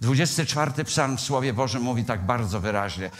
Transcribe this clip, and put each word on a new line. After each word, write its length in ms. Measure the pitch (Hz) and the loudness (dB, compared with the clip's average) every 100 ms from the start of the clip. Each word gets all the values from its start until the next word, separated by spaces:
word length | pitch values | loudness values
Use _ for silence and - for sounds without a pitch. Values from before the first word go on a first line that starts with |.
Dwudziesty 440 | 117 135 170 - 156 | 2 4 4 2 0
czwarty 380 | 147 151 135 | 0 0 0
psalm 340 | 156 - 139 131 | -2 2 2 0
w 40 | |
Słowie 320 | - 139 135 | 0 0 2
Bożym 300 | 110 131 127 | 0 0 0
mówi 220 | 123 120 110 | 0 0 0
tak 200 | 107 92 | -2 0
bardzo 340 | 120 107 104 | 0 0 -2
wyraźnie: 520 | 98 101 101 85 95 - | 0 0 -2 -4 -8 -10